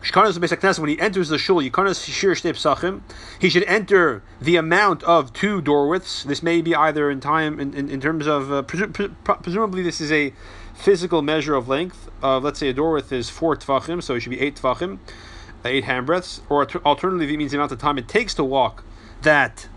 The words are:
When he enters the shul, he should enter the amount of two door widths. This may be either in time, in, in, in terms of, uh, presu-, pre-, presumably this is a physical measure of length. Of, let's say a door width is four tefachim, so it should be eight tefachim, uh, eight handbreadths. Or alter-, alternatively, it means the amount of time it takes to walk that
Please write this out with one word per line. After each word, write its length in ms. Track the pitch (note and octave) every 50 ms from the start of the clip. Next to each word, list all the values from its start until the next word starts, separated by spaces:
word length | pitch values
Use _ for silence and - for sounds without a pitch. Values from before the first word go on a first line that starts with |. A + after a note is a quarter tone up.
| - - -
When 760 | F3+ G#3 G#3+ F#3 E3+ F3 D#3+ E3+ - - G3 F#3 - D#3+ D3
he 100 | D3+ D#3+
enters 280 | E3 G#3+ F#3+ F#3+ F3+ D3
the 100 | D#3 C#3+
shul, 220 | - - F#3+ F3
he 100 | C#3+ C3 - - F#3+ G3 F3 - - - - - - G3 E3+ - - F3 D3 - - D#3 C#3 - - F3+ G3 G3 - - - - - - - - - E3+
should 140 | D3 F3 -
enter 600 | - F3+ A3 G3+ - G3+ F#3+ F3 D3+ A#2+ G2+ - - - -
the 160 | C#3 C#3+ F3
amount 480 | E3+ D#3+ D#3+ F3 F#3+ G#3 G3+ E3+ - -
of 300 | E3+ E3+ E3 C#3+ B2 A2+
two 260 | - - G#3 G#3 F#3+
door 300 | D3+ D3 D3 D3 C#3+ C#3+
widths. 340 | E3+ F#3 - - - - -
This 180 | C3 C#3+ -
may 200 | E3 E3+ E3+ E3+
be 120 | D#3+ E3 E3
either 380 | D3+ D3+ D#3 D3+ D3+ D3 C#3+
in 80 | C#3+ C3+
time, 400 | C3 C#3 D3+ D#3+ D#3 D3+ D3+ D3
in, 140 | C#3+ C#3 C3
in, 160 | C#3 C#3 C#3
in 100 | C#3 C3+
terms 260 | C3 D3+ E3 D#3+ D3 D3+
of, 220 | D3+ C#3+ C3+ C3+
uh, 120 | C#3+ C#3
presu-, 320 | C3+ C3+ - D#3+ G#3 G3+ -
pre-, 160 | - G3+ G3 E3+ - - - G3 -
presumably 400 | - F3+ F3 G#3 A3+ G#3 F3+ F#3
this 180 | F3+ E3+ D#3 -
is 100 | D#3+ D3
a 200 | D#3 D3+ D3 C3+ B2+ - - - - - - - -
physical 460 | - - F#3+ G3+ E3+ F3 F3+ F3 D#3+
measure 340 | C#3+ C#3+ D#3 D#3+ C#3 D3+ D3+
of 120 | C3+ A#2+ A#2+
length. 420 | C3+ C#3+ F3 F#3 - - - - - -
Of, 240 | - C3+ C3+ C3 B2+
let's 140 | D3 C#3+ -
say 100 | D#3 C#3
a 40 | B2+
door 200 | C3 D3+ E3 D#3+
width 180 | D3 C3 -
is 180 | C3+ B2+ A#2 -
four 280 | - - E3 E3 D3 -
tefachim, 440 | - - C#3 C3 - - E3+ F3
so 140 | E3 - C3+
it 60 | A#2+
should 80 | A2 B2
be 100 | B2 B2
eight 160 | C3 D3 C#3+
tefachim, 440 | - - C3+ B2 - F3 F#3 G3 F#3+ - - - - - - - - - - - - -
uh, 20 | A#2+
eight 160 | B2+ C#3+ -
handbreadths. 540 | - C3 B2+ B2 C3 E3+ F#3 F3+ - - - - -
Or 120 | D3+ C#3+
alter-, 260 | C#3 - - F3 -
alternatively, 480 | D3 D3 - - F#3+ F#3+ F3+ D#3 C#3 D3+
it 40 | D3+
means 140 | D3+ C#3
the 60 | B2+ C#3+
amount 140 | D3 C#3
of 80 | C3+ A2+
time 180 | - D3 C#3+ C3+
it 100 | A#2+ -
takes 280 | - G#3+ A#3+ F#3+ -
to 80 | - D3+
walk 400 | C3 C3+ C#3 B2 A2 - - - - - - - - - - -
that 440 | D#3 D3+ C#3+ C3+ A#2 - - - - -